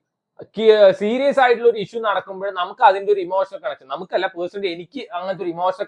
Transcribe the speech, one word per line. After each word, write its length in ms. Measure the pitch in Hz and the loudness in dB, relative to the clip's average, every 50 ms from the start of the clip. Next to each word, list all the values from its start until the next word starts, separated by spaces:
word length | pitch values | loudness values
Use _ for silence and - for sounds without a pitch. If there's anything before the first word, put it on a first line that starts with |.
| _ _ _ _ _ _ _ - - | _ _ _ _ _ _ _ -20 -20
കി-, 480 | - _ 190 220 220 214 214 208 190 | -14 _ 2 4 4 6 8 6 6
സീരിയസ് 500 | 185 - 202 208 233 262 269 285 254 269 | 6 4 0 -2 -2 0 0 0 2 4
ആയിട്ടുള്ള 300 | 262 247 240 226 240 240 | 4 4 2 4 4 2
ഒരു 80 | 214 208 | 2 2
ഇഷ്യൂ 220 | 196 - - 233 | -4 -8 -8 -6
നടക്കുമ്പോൾ 500 | 226 220 196 185 180 196 196 190 190 202 | -4 -2 -2 -2 -4 -6 -10 -10 -8 -8
നമുക്ക് 320 | 190 185 180 190 202 - 240 | -6 -6 -8 -8 -2 4 4
അതിന്റെ 300 | 214 190 196 196 196 208 | 4 4 4 0 0 0
ഒരു 80 | 196 | 0
ഇമോഷണൽ 380 | 180 170 185 196 190 185 196 185 | 0 -2 -2 -2 -2 -4 -6 -10
കണക്ഷൻ, 300 | 165 160 143 - 135 131 | -8 -8 -10 -10 -10 -12
നമുക്കല്ല, 380 | 156 170 190 - - 202 185 | -12 -12 -8 -6 -4 -4 -4
പേഴ്സണലി 420 | 190 185 170 175 175 190 202 196 185 | -4 -4 -8 -8 -8 -8 -6 -6 -6
എനിക്ക് 400 | 170 170 180 - - 269 226 - 165 | -6 -8 -12 -14 -14 -14 -14 -10 -10
അങ്ങനത്തെ 300 | 175 180 190 190 165 190 | -8 -8 -8 -8 -6 -8
ഒരു 80 | 175 | -8
ഇമോഷണൽ 360 | 165 170 180 185 185 - 202 | -6 -2 -2 -2 -2 -4 -6